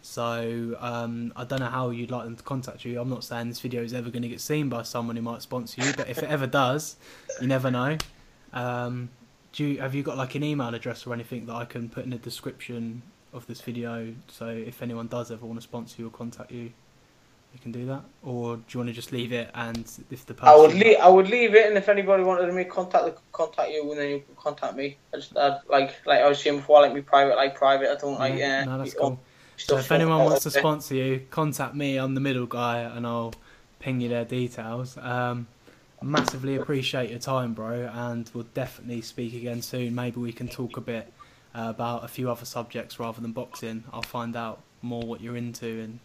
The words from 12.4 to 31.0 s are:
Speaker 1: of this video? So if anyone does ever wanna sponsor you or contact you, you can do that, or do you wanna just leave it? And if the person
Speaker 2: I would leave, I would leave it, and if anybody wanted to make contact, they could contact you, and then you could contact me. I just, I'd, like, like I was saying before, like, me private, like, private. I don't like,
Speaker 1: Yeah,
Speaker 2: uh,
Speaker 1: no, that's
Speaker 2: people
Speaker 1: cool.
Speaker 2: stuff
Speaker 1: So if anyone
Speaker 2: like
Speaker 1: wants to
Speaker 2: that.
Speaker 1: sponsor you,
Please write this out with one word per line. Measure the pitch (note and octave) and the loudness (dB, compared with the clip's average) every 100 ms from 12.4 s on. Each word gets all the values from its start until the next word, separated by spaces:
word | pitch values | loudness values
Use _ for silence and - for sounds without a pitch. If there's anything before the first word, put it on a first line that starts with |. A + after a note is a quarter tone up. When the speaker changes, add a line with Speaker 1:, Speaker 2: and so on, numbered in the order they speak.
| - B2 - A#2+ A#2 A#2 - - _ | -10 -10 -10 -6 -6 -8 -14 -20 _
Speaker 1:
of | A#2+ A#2+ | -18 -14
this | B2 | -12
video? | - A#2+ A#2 A#2 A2+ A2+ - | -8 -6 -6 -6 -8 -12 -18
So | - A2+ | -12 -8
if | A2+ A2+ A#2+ | -8 -8 -8
anyone | A#2+ A#2 A#2 | -6 -6 -6
does | A#2+ A#2 | -6 -6
ever | A2+ | -8
wanna | A#2 A2+ | -10 -10
sponsor | A2+ A#2+ A2+ - | -10 -10 -10 -10
you | A2+ | -12
or | |
contact | A2+ A#2 A#2+ A#2 | -8 -12 -10 -14
you, | B2 A#2 A#2 _ _ _ _ _ _ _ | -10 -12 -14 _ _ _ _ _ _ _
you | B2+ | -16
can | A#2 | -10
do | A#2+ B2 | -8 -6
that, | C#3 - _ | -8 -10 _
or | C#3 B2 A#2 A#2 | -8 -4 -4 -6
do | A2+ | -6
you | B2 | -6
wanna | A#2+ | -4
just | A#2 A#2 | -6 -6
leave | B2+ A#2 | -4 -2
it? | A#2+ A2+ | -4 -4
And | - A#2 A#2 A2+ - - | -6 -6 -6 -8 -14 -14
if | B2+ | -14
the | - | -12
person | - - | -2 4
Speaker 2:
I | D3+ | 8
would | D#3 | 8
leave, | F3 A3 G#3 | 6 4 8
I | F3 | 10
would | F#3 F#3+ | 10 8
leave | A#3+ A#3 G#3 | 4 6 6
it, | G#3+ | 6
and | G#3 | 2
if | G3 | 4
anybody | G3+ G3 G3 | 2 4 4
wanted | F#3 F3+ F3 | 4 2 0
to | |
make | F3+ F3+ | 0 -2
contact, | - F#3 F3 | -4 2 2
they | D3+ | 2
could | D#3+ _ | -4 _
contact | - D#3+ - D3+ | -4 -4 0 -2
you, | D3+ D3 | -2 -4
and | D3 | -2
then | C#3+ | -2
you | C#3+ | -4
could | C#3+ - | -8 -6
contact | D3+ C#3+ C3 A2 | -6 -4 -6 -4
me. | C#3+ C#3+ _ | -6 -8 _
I | C#3 | -10
just, | C3+ - | -4 2
I'd, | C#3+ C#3 - | 4 2 2
like, | C#3+ C3+ - - | 4 4 -2 4
like | C#3 | 6
I | C#3+ | 8
was | C#3+ | 6
saying | D3+ C#3+ | 2 0
before, | C#3+ D3+ | 10 12
like, | C#3 | 12
me | C#3+ | 6
private, | C#3 C#3 C#3 B2 | 4 6 6 6
like, | C#3 - | 2 4
private. | C3+ C3+ C3+ | 6 6 4
I | C#3+ | 0
don't | C#3+ C3 | -2 0
like, | C3+ C3+ | 0 0
Speaker 1:
Yeah, | C#3 C3+ | 0 0
Speaker 2:
uh, | C3+ | 0
Speaker 1:
no, | C3 | -2
that's | C3 | -4
Speaker 2:
people | - C#3 | 0 0
Speaker 1:
cool. | B2+ - - - - | 0 -10 -20 -20 -12
Speaker 2:
stuff | - C#3 | 2 2
Speaker 1:
So | |
if | C3 | 6
anyone | D#3+ E3 D#3+ | 6 6 6
Speaker 2:
like | D#3 | 6
Speaker 1:
wants | C#3+ | 6
to | D3+ | 4
Speaker 2:
that. | C#3+ | 4
Speaker 1:
sponsor | D3+ D3+ - | 4 2 0
you, | C3 | 0